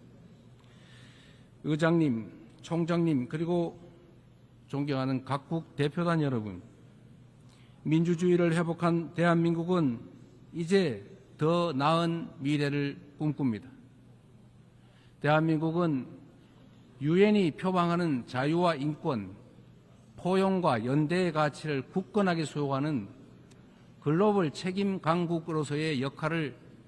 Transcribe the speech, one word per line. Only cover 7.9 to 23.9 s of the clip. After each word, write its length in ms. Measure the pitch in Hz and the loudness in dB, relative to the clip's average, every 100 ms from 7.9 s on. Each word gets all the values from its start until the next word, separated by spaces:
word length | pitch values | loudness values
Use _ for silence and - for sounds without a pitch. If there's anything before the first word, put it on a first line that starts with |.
| 160 170 165 180 175 170 | 2 2 2 2 4 4
회복한 600 | 165 165 165 170 170 160 | 2 -2 -2 0 0 -2
대한민국은 840 | - 170 165 170 170 170 180 143 113 - - - - - | 0 2 4 2 2 2 4 2 -2 -10 -20 -20 -20 -14
이제 580 | 156 165 196 165 101 - - - - | -8 2 2 2 -2 -10 -20 -16 -2
더 340 | 151 175 170 | 0 2 0
나은 560 | 131 147 165 170 165 - - | 2 2 4 2 -2 -6 -6
미래를 600 | 139 147 143 143 143 - - - | -2 0 0 0 -2 -6 -14 -4
꿈꿉니다. 500 | 151 139 135 104 - - - - - - - - - - - - - - - - | -2 0 -2 -2 -8 -20 -20 -20 -20 -20 -20 -20 -20 -20 -20 -20 -20 -20 -20 -4
대한민국은 840 | 143 156 160 156 160 170 170 135 113 - - - - - - - - - | 2 2 4 0 0 0 0 -2 -6 -16 -20 -20 -20 -20 -20 -20 -20 -6
유엔이 520 | 143 175 208 208 175 | 0 4 6 6 2
표방하는 720 | - 185 185 170 170 170 127 110 | 0 -2 2 2 0 0 -2 -4
자유와 480 | 127 143 170 175 | -2 0 2 2
인권, 600 | 151 147 147 165 117 95 - - - - - - - - - | 0 -4 -4 -4 -4 -6 -14 -20 -20 -20 -20 -20 -20 -20 -8
포용과 680 | 175 190 190 190 170 117 | 0 2 2 2 2 0
연대의 480 | 120 143 151 180 175 | 0 0 2 0 0
가치를 500 | 156 151 - 151 139 127 | 0 -2 -2 -6 -6 -4
굳건하게 520 | 185 190 214 190 165 | -6 -2 0 2 0
수호하는 640 | 147 147 143 135 151 139 98 - - - - - - - - | -2 -4 -2 0 0 -2 -6 -16 -20 -20 -20 -20 -20 -20 -20